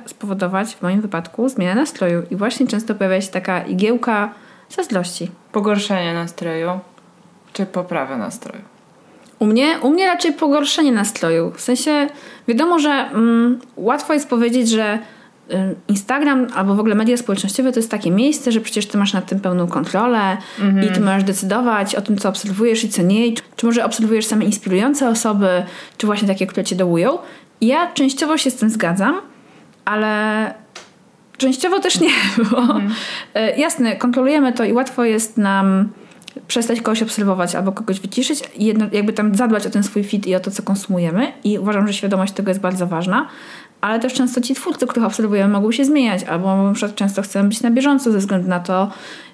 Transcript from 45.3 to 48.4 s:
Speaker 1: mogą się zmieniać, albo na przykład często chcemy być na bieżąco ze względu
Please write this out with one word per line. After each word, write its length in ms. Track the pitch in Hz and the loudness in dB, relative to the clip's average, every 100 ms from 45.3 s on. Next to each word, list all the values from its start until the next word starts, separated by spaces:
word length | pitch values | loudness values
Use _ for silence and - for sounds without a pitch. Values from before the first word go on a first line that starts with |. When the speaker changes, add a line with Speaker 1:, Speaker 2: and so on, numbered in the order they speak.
| 202 196 | 2 2
Speaker 1:
mogą 180 | 202 214 | 2 0
się 140 | 233 | 2
zmieniać, 380 | 269 294 233 190 | 2 2 2 0
albo 400 | - 170 190 190 | -2 -2 0 2
na 100 | 196 | 2
przykład 220 | 214 208 | 0 -4
często 260 | - 196 196 | -2 -2 -2
chcemy 280 | 196 196 202 | -4 0 0
być 120 | 220 | 2
na 100 | 233 | 2
bieżąco 400 | 240 285 277 247 | 2 4 2 2
ze 60 | 202 | 0
względu 320 | 196 190 | 0 -2